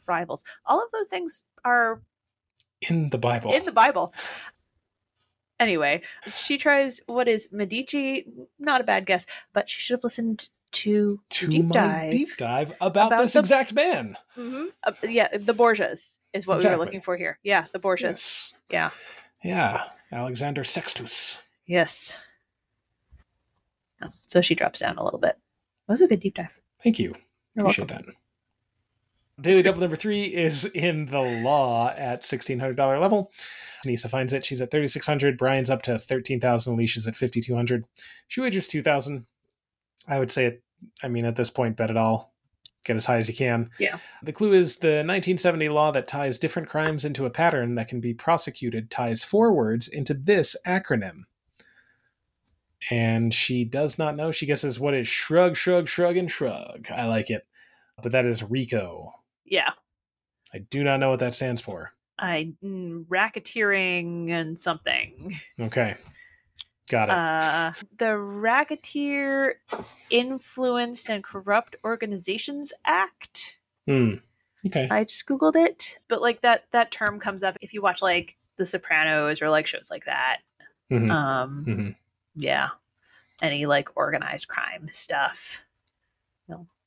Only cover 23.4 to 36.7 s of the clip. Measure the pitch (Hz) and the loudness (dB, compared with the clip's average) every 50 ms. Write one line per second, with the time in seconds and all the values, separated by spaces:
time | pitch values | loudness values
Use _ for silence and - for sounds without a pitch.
23.4 | _ _ _ _ _ _ _ _ _ _ _ _ - - - _ - - - 180 | _ _ _ _ _ _ _ _ _ _ _ _ -16 -16 -16 _ -8 -6 -4 -4
24.4 | 175 - 165 - - - - - - - - - - - - - - - - - | -2 -4 -2 -2 -4 -4 -4 -6 -8 -6 -6 -6 -6 -6 -4 -2 -2 -2 -2 -4
25.4 | _ _ _ _ _ _ _ _ _ - 208 277 370 349 220 175 - 196 - - | _ _ _ _ _ _ _ _ _ -2 2 4 4 4 4 2 0 -4 -6 -8
26.4 | 170 - - _ _ _ _ _ - 233 220 - 107 82 80 - _ _ _ _ | -10 -12 -14 _ _ _ _ _ 2 2 2 2 0 -4 -6 -10 _ _ _ _
27.4 | _ _ - 220 - - - - 85 - - - - - - _ _ _ _ _ | _ _ -4 0 2 2 2 2 -2 -6 -8 -10 -12 -16 -20 _ _ _ _ _
28.4 | _ _ _ _ _ _ _ _ _ _ _ _ _ _ _ _ _ _ _ - | _ _ _ _ _ _ _ _ _ _ _ _ _ _ _ _ _ _ _ -2
29.4 | 139 170 190 190 180 190 185 170 185 170 160 156 - 214 208 208 202 196 - 175 | 4 6 8 8 8 6 4 2 0 0 -2 -2 -2 0 0 0 -2 -2 0 0
30.4 | 170 160 151 139 - 202 - 170 160 175 160 156 151 127 139 139 131 123 120 113 | 2 2 2 0 -2 -4 -2 0 0 2 2 0 -2 -2 0 0 0 0 0 0
31.4 | 113 127 147 147 135 123 117 117 117 127 - - 139 123 123 123 - - 143 127 | 2 2 4 4 4 4 2 2 2 0 -2 -4 -4 -4 -6 -6 -6 -6 -6 -6
32.4 | - - 135 123 135 131 123 131 139 135 135 143 175 196 214 202 196 - - - | -4 -4 -4 -4 -4 -2 0 2 2 2 4 4 4 4 4 2 0 -2 -10 -16
33.4 | - - - - - - - - - 131 120 117 - 117 131 131 127 123 131 135 | -16 -16 -16 -16 -18 -18 -14 -8 -4 -4 -2 -2 -4 -4 -2 -2 0 0 -2 -2
34.4 | - - 139 123 127 - - 151 147 131 - 147 - - 151 139 139 143 127 120 | -4 -4 -4 -4 -4 -2 0 0 0 0 -2 -2 -2 0 0 2 2 2 2 2
35.4 | 131 131 135 135 127 120 135 117 - - 120 110 - - 131 131 120 - 135 120 | 2 2 2 2 2 0 0 0 0 -2 -2 -2 -2 -2 -4 -2 -2 -2 -2 0
36.4 | 127 127 120 117 113 127 | 2 2 2 2 2 0